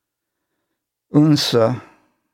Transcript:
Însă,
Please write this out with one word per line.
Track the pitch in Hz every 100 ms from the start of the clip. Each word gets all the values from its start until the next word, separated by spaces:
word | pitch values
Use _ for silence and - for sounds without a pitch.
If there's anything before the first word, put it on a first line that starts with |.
| _ _ _ _ _ _ _ _ _ _ _
Însă, | 147 156 143 - 120 113 120 - _ _ _ _